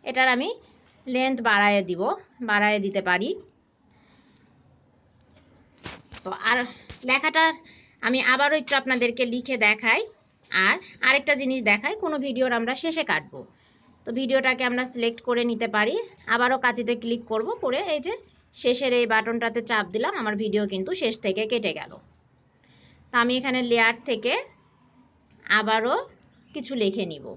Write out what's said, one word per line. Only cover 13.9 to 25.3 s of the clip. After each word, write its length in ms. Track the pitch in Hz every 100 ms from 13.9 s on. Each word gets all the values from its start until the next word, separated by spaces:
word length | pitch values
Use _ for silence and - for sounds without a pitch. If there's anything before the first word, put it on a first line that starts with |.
| _ -
তো 20 |
ভিডিওটাকে 520 | 233 262 269 262 254
আমরা 200 | 254 247
সিলেক্ট 340 | 254 247 233 233
করে 220 | - 240
নিতে 220 | 240 220 233
পারি, 280 | 214 214 381 466 - -
আবারও 300 | 233 247 262
কাঁচিতে 360 | 254 240 226
ক্লিক 280 | 233 233 233
করব, 220 | 233 220 294 466
করে 180 | 269 269 381
এই 60 | 302
যে 140 | 320 466 - _ _
শেষের 380 | - 247 247 269
এই 120 | 247
বাটনটাতে 560 | 233 220 220 233 233 233
চাপ 240 | 226 220 180
দিলাম, 260 | 214 285
আমার 200 | 392 220
ভিডিও 280 | 202 214 208 202
কিন্তু 240 | 196 190
শেষ 240 | 370 240 220
থেকে 220 | 208 190
কেটে 260 | 220 240 202
গেল। 180 | 156 - - _ _ _ _ _ _ _ _ - _ _
তো 40 | 247
আমি 160 | 240 254
এখানে 220 | 269 254
লেয়ার 340 | 247 233 226 233
থেকে 280 | - 220 233 392 554 _ _ _ _ _ _ _ _